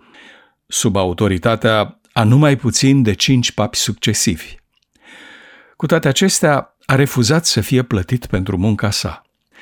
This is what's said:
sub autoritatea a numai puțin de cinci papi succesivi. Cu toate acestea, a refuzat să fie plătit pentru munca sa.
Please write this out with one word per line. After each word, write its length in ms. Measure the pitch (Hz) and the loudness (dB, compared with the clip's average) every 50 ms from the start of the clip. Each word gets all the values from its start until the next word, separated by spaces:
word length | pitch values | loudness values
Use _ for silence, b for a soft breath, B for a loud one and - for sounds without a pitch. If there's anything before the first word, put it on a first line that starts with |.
| B B B B B B B B B B B B B | B B B B B B B B B B B B B
sub 300 | _ - - - 123 95 | _ -8 -2 -2 0 0
autoritatea 1000 | 98 95 92 90 - 110 101 95 90 - 120 113 107 - 117 110 110 104 - - _ _ _ _ | 0 0 0 0 0 0 0 0 0 0 0 -2 0 0 0 2 2 0 -2 -6 _ _ _ _
a 80 | - 113 | 0 2
numai 340 | 107 117 139 151 151 139 | 4 4 4 4 4 2
puțin 460 | 123 - 123 101 - - 135 139 139 127 | 2 0 -2 -2 2 2 4 4 4 4
de 100 | 107 98 | 2 0
cinci 400 | - - - 135 123 120 - - | 0 0 2 2 2 2 -2 -2
papi 240 | - 104 110 - | -4 -4 -4 -2
succesivi. 800 | - - - 104 - - - 107 - - - 90 80 - - - - _ _ _ _ _ _ _ B B B B B B B B B B B B B B B B | -6 -6 -6 -6 -4 -2 -2 -2 0 0 -2 -2 -4 -8 -16 -20 -20 _ _ _ _ _ _ _ B B B B B B B B B B B B B B B B
Cu 100 | B - | B -4
toate 220 | 143 - 131 - 147 | -2 -2 0 0 0
acestea, 680 | 131 - 196 190 - - - 160 147 135 - - _ _ _ | 0 2 2 0 0 2 2 2 2 0 -2 -6 _ _ _
a 80 | - 135 | -2 2
refuzat 520 | 135 143 135 - 135 120 104 147 165 165 | 2 2 0 2 0 0 2 2 0 0
să 140 | - - - | 0 -2 -2
fie 220 | 98 - 139 123 123 | -2 0 0 0 0
plătit 440 | - 120 101 90 - 123 123 - | 0 -2 -4 -2 -2 -4 -6 -4
pentru 300 | - - 95 92 98 101 | -4 -4 -4 -2 -2 -2
munca 340 | 90 92 110 107 101 - 104 | 0 0 0 0 0 -2 -4
sa. 320 | 107 - - 92 80 - _ _ _ _ _ _ B B | -4 -4 -6 -8 -10 -10 _ _ _ _ _ _ B B